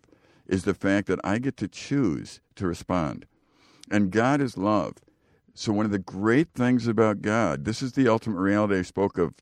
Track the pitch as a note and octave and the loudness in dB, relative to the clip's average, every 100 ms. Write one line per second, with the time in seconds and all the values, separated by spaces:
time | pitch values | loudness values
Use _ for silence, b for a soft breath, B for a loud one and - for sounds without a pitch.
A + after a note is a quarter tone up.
0 | - b b b - F#2 G2+ F#2 G2 G2+ | -10 b b b -4 0 0 0 0 0
1 | F#2+ F#2 - G#2+ C3 - G2+ - - C#3+ | 0 -2 -2 -2 -2 -4 -8 -8 -4 0
2 | A2 C2+ - - _ - F#2+ E2+ - F2+ | 0 -2 -8 -18 _ -6 -4 -4 -2 -2
3 | D2+ G1+ - b b b b b - G#2 | -2 -6 -16 b b b b b -4 0
4 | G2 G#2 B2 C#3+ C3 F#2 G2+ G#2 A#1+ - | 2 2 2 0 -2 -2 0 0 -2 -8
5 | _ _ _ _ _ - - G#2 G#2+ G2+ | _ _ _ _ _ -8 -2 0 0 -2
6 | F2+ F#2 G#2+ B2+ E3+ - B2 B2+ A#2 A2 | -4 -2 2 2 2 0 2 2 2 2
7 | A2 G#2 G#2 A2+ G2 C#2+ C#2+ A2 C3 C3+ | 2 2 0 0 0 -2 -4 -4 -4 2
8 | B2+ A2+ A2+ F2+ F#2+ G#2 G#2+ F#2+ F2+ - | 2 2 0 -2 0 2 2 0 -2 0
9 | G2 - E2 - | 0 0 -2 -4